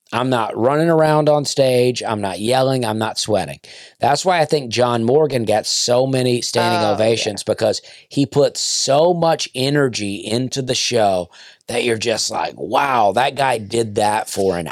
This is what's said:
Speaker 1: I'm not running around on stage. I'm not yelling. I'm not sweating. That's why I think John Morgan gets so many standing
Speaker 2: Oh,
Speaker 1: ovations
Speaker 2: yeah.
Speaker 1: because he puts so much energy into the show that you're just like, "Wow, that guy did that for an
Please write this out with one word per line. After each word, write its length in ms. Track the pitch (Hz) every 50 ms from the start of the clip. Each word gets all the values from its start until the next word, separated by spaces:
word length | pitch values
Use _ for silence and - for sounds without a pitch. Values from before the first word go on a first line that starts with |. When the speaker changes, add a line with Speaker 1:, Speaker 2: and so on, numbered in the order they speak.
| _ -
Speaker 1:
I'm 180 | 107 117 127 131
not 260 | 131 117 107 101 -
running 320 | 110 110 131 147 151 165 170
around 400 | 165 160 156 156 151 151 147 151
on 160 | 147 147 139
stage. 560 | - - 143 135 131 127 123 123 127 123 -
I'm 200 | 104 107 110 104
not 180 | 101 95 90 90
yelling. 460 | 107 117 127 131 131 135 135 127 120
I'm 120 | 107 107 110
not 200 | 110 110 - -
sweating. 400 | - 110 107 95 82 71 69 - - - - - - - _ -
That's 260 | - 123 143 - -
why 140 | 190 180 170
I 60 | 151
think 260 | - 160 147 131 117
John 320 | 101 117 123 120 120 117
Morgan 400 | 113 117 131 156 156 143 135 120 110
gets 240 | 101 104 107 - -
so 380 | - - - 120 120 127 131
many 360 | 135 131 127 127 127 120 120
standing 380 | 113 - - 117 117 175 180 175 - 104
Speaker 2:
Oh, 40 | 101
Speaker 1:
ovations 480 | - 110 117 117 110 - 107 98 98 -
Speaker 2:
yeah. 80 | -
Speaker 1:
because 300 | 95 - 110 107 101 - - - - - - -
he 160 | - 143 143
puts 360 | - - 143 139 - - -
so 520 | - - - - - 127 135 147 165 180
much 360 | 175 170 165 165 160 - - - -
energy 580 | 131 131 139 147 147 139 127 107 104 104 101 98
into 480 | 87 92 107 107 123 131 123 - 139
the 140 | 131 123 123
show 520 | - - - 120 113 107 98 95 90 87 - - - - - - _ _
that 160 | - 113 123
you're 160 | 120 120 113 107
just 320 | 110 117 107 - - -
like, 240 | 101 87 80 - -
"Wow, 540 | - 71 92 127 143 143 139 131 120 104 101
that 220 | 95 117 131 143 135
guy 240 | 135 139 131 123 113
did 380 | 104 98 117 117 117 107 101
that 340 | 113 104 104 104 110 - -
for 260 | - 101 98 95 87
an 120 | 87 82 76